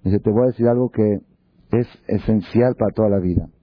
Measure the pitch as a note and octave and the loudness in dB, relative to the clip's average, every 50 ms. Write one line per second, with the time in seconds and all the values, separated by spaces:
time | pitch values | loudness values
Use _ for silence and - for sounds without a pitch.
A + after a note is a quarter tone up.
0 | - F#2 G2+ G2+ - A2 G#2 A2+ B2+ B2+ A#2 - A#2 A#2+ A#2+ B2 B2+ A#2 - - | 0 0 -2 0 0 0 0 2 2 0 0 0 0 0 2 0 -2 -2 0 0
1 | G#2+ G#2 G2+ F#2+ _ _ _ _ _ _ _ _ _ _ - A#2 B2 - - _ | 0 0 0 -2 _ _ _ _ _ _ _ _ _ _ -2 -2 -2 -4 -10 _
2 | _ - - G2 - - A2 G#2+ F2+ - - A2 B2 B2+ A#2+ - A2+ G2+ - - | _ -6 -6 -4 0 0 0 0 -2 0 0 2 2 2 0 0 -2 -2 0 0
3 | A2 G#2+ G2+ G2 F2+ F2+ F2 - D#3 - _ _ | 0 2 2 0 0 0 -2 -2 -4 -6 _ _